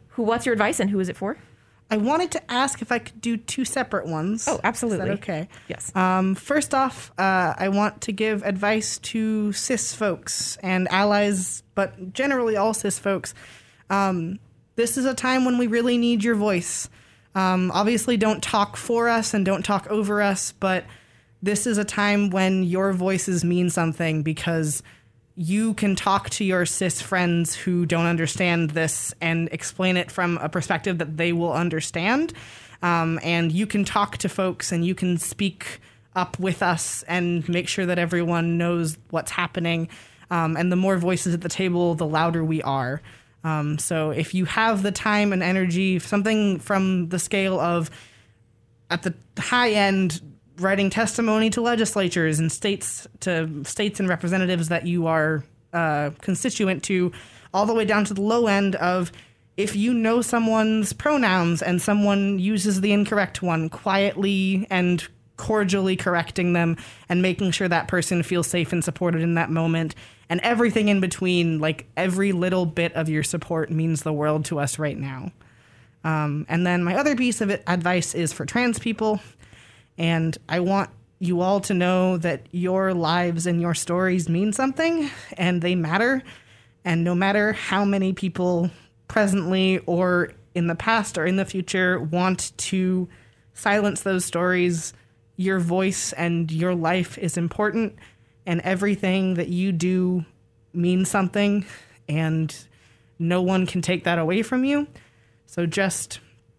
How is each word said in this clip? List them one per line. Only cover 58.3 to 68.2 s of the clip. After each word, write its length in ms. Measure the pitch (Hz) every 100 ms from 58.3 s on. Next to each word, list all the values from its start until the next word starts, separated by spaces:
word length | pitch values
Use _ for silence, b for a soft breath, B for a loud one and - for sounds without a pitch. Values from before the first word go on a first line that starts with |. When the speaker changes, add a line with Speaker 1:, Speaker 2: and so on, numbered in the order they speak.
| 233 226
Speaker 2:
end 280 | 196 202 185
of, 360 | 175 185 170 - B B B -
if 200 | 202 202
you 160 | 220
know 280 | 240 220 233
someone's 720 | 233 240 226 220 220 220 202
pronouns 720 | - 294 294 226 185 170 165
and 180 | - 175
someone 580 | 190 208 202 202 196 196
uses 420 | 185 214 196 190
the 120 | 196
incorrect 500 | 202 202 208 190 -
one, 260 | 180 160 160
quietly 1000 | - - 196 202 - 196 196 190 190 196
and 360 | 185 180 175 - - _ -
cordially 580 | - 214 202 196 190 185
correcting 560 | - 175 165 - 175
them 220 | 175 170 165 B B B
and 120 | 175
making 280 | 185 180 190
sure 180 | 160 185
that 180 | 170 -
person 340 | 180 165 180